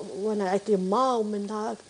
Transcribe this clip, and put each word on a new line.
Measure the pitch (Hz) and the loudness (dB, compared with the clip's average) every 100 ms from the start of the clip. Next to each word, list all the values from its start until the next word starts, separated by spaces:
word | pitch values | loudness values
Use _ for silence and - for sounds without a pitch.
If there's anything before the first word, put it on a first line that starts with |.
| 196 165 | -10 -4
وانا | 214 208 185 | -2 0 2
عيط | 196 220 | 0 2
يما | 196 185 220 262 | 2 2 2 4
ومنها | 240 214 208 202 214 220 220 | 2 0 -4 -4 -4 -6 -8